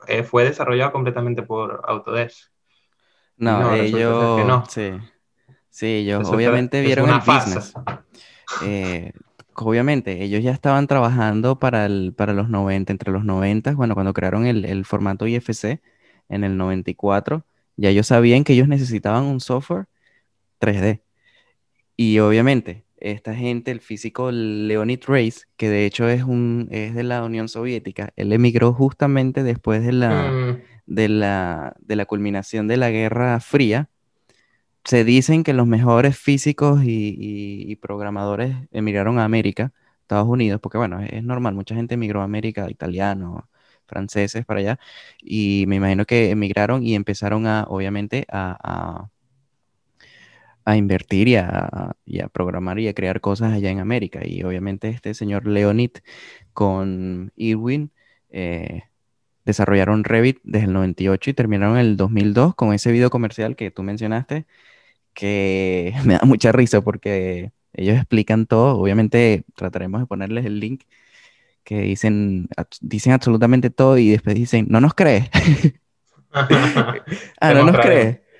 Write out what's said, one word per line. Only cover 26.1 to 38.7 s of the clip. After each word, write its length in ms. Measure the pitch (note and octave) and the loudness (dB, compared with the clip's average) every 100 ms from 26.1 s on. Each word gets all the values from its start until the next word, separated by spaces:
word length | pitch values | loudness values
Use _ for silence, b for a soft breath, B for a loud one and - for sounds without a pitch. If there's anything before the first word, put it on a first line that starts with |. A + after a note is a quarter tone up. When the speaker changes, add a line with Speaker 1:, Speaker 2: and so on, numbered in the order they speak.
| B2 | 0
Speaker 2:
un, 440 | C3 B2 A#2+ A#2+ A#2 | 0 -2 0 -2 -6
es 240 | G#2+ G#2+ A#2 | -8 -8 -6
de 80 | |
la 200 | B2 A#2+ | -6 -6
Unión 260 | A#2 A2+ A2 | -6 -6 -8
Soviética, 600 | A2+ B2 A#2 G#2 G2+ G2+ - | -8 -6 -6 -10 -12 -12 -6
él 160 | G2+ | 0
emigró 400 | A2+ B2 A#2 A#2 | 4 4 4 4
justamente 720 | B2 C3+ - C#3+ C#3 C3 C#3 | 4 0 0 0 0 0 -2
después 400 | C3 A#2+ - A2 A#2+ | -2 -2 -2 0 0
de 60 | |
la, 400 | B2+ A#2 A2 C#3 | 0 2 2 0
Speaker 1:
Mm. 300 | C3 B2 B2 B B - | -2 -2 -6 B B -8
Speaker 2:
de 220 | G2 G#2+ | 0 2
la, 680 | G#2+ G2+ G2 F2+ D#2+ C2+ - | 2 0 0 -4 -6 -10 -12
de 160 | - G#2 | -6 -4
la 100 | G2+ | -4
culminación 640 | G#2 G#2 G2 - A2+ G#2+ | -4 -4 -6 -6 -6 -2
de 100 | B2 | 0
la 120 | B2 | 0
Guerra 500 | A2 A2 A#2 B2 A#2+ | 0 -2 0 0 -2
Fría. 500 | - C#3+ A2+ A#2 D3+ _ _ _ _ _ _ _ _ _ | 0 2 2 2 -2 _ _ _ _ _ _ _ _ _
Se 200 | - A#2+ | 0 4
dicen 400 | A2+ B2+ B2+ D#3+ | 6 6 6 2
que 100 | D#3 | 4
los 140 | C3 A#2 | 2 4
mejores 500 | A2+ B2 A#2 C#3 C3+ | 4 4 4 4 0
físicos 640 | - C#3 D3+ C#3+ D3 C#3+ | 0 0 0 0 2 4
y, 320 | B2 A2 G#2 G2+ | 2 0 -4 -6
y, 540 | G#2 G2+ G2+ G2+ - | -10 -10 -10 -10 -12
y 40 | G#2+ | -12
programadores 800 | - G2+ G#2 G2+ G2+ G2+ B2+ C3 - | -10 -8 -8 -6 -4 -4 -4 -6 -10